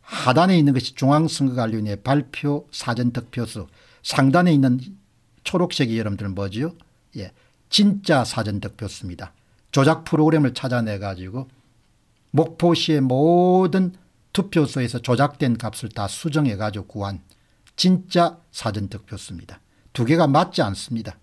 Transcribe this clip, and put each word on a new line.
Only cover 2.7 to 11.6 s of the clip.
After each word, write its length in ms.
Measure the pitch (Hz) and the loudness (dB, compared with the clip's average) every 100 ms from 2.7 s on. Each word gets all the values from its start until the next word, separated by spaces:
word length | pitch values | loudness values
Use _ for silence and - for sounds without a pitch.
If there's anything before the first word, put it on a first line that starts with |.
사전득표수, 960 | - - 120 123 120 - - 113 - - _ _ _ | -12 -6 -2 -2 -2 -8 -8 -8 -8 -14 _ _ _
상단에 500 | - - 135 170 180 | -6 2 4 4 4
있는 280 | 151 135 127 135 - _ _ _ _ | 4 4 2 -4 -18 _ _ _ _
초록색이 520 | - 185 175 - 131 113 | -6 -2 -2 0 -2 0
여러분들 320 | 107 101 101 | -2 -4 -6
뭐지요? 440 | 95 101 104 156 - _ _ _ - | -6 -6 -4 -6 -8 _ _ _ -16
예, 140 | 92 _ _ _ _ | -16 _ _ _ _
진짜 560 | - 208 202 - 147 | 2 2 2 2 2
사전득표수입니다. 1080 | 117 - 110 104 98 - 101 - 95 87 98 _ _ _ _ | 2 -2 -4 -4 -8 -10 -12 -10 -12 -12 -16 _ _ _ _
조작 340 | - 139 160 | 2 4 2
프로그램을 500 | - 160 156 160 139 | 0 2 4 4 2
찾아내가지고 960 | 117 135 123 113 101 101 92 92 113 131 _ | -2 -4 -2 -2 -4 -6 -8 -10 -12 -14 _